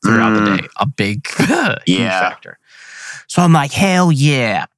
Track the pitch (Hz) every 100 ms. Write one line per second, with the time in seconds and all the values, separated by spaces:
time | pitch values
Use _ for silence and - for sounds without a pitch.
0 | 101 113 113 110 107 95 - - 120 -
1 | 101 104 - - - 339 247 - - 92
2 | 92 92 90 - - - _ - - -
3 | - - - - 175 160 139 - 196 180
4 | 180 143 147 139 117 92 76